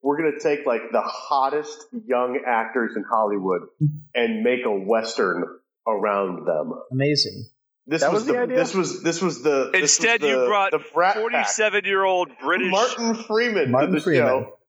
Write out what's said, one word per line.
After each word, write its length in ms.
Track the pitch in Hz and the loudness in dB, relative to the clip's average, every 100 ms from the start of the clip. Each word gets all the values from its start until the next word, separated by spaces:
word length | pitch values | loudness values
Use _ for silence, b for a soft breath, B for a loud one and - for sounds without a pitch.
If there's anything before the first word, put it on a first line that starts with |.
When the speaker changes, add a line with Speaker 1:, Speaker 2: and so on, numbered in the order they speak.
Speaker 1:
we're 140 | 131 147 | 0 2
gonna 220 | 160 143 | 0 0
take, 260 | 165 147 139 | 0 0 0
like, 260 | 117 - | -2 0
the 80 | 117 | -2
hottest 840 | 104 - - 139 135 147 147 151 - 120 110 | -2 -6 -2 0 2 0 -6 -14 -14 -14 -2
young 340 | 123 123 127 127 | 0 0 -2 0
actors 480 | 117 113 127 113 - | 0 0 -2 -2 -4
in 80 | |
Hollywood 600 | 101 113 107 104 95 90 - _ 151 - - 120 | -4 0 0 0 -2 -2 -4 _ -2 -2 -6 -2
and 280 | 117 110 | 0 0
make 200 | 117 123 123 | 0 0 0
a 60 | |
Western 720 | 101 95 113 110 - 104 87 87 - _ _ - | -4 0 0 0 -2 -2 0 -6 -10 _ _ -4
around 600 | 107 104 101 98 87 80 | -2 0 0 0 -4 -2
them. 280 | 80 73 - - | -2 -2 -8 -8
Speaker 2:
Amazing. 540 | 131 139 147 104 95 110 _ _ _ - | -2 0 2 0 -4 -16 _ _ _ -6
Speaker 1:
This 140 | 160 | 0
Speaker 3:
That 120 | 143 | 2
Speaker 1:
was 80 | 208 | 0
Speaker 3:
was 60 | 240 | 0
the 60 | |
Speaker 1:
the, 60 | 247 | 0
Speaker 3:
idea? 160 | 240 254 | 0 0
Speaker 1:
this 160 | 175 190 | 0 0
was, 260 | 160 - | -2 -2
this 180 | 147 165 | -4 -2
was 200 | 190 135 | -2 -2
the, 280 | 135 139 123 | 0 0 2
this 0 | |
was 80 | 185 | 0
Speaker 4:
Instead, 400 | 147 - 226 233 | 2 2 2 2
Speaker 1:
the, 60 | 147 | 2
Speaker 4:
you 160 | 131 127 | 2 2
brought 260 | 202 196 | 2 2
Speaker 1:
the 80 | 156 - | -2 -4
Brat 220 | - 180 208 | 0 2 2
Pack. 60 | |
Speaker 4:
forty-seven-year-old 1080 | 226 240 101 101 214 202 196 196 196 185 170 127 | 0 0 -2 0 2 2 0 2 2 2 0 -4
British 320 | 135 180 185 | -2 0 2
Speaker 1:
Martin 440 | 190 247 - 233 226 | 2 2 0 -2 -2
Freeman 560 | 226 214 240 202 135 | -2 0 0 0 2
Speaker 2:
Martin 180 | 123 151 | 2 2
Speaker 1:
to 60 | 156 | 0
the 40 | |
Speaker 2:
Freeman. 240 | 147 143 139 | 2 2 4
Speaker 1:
show. 240 | 131 127 - | 2 -2 -14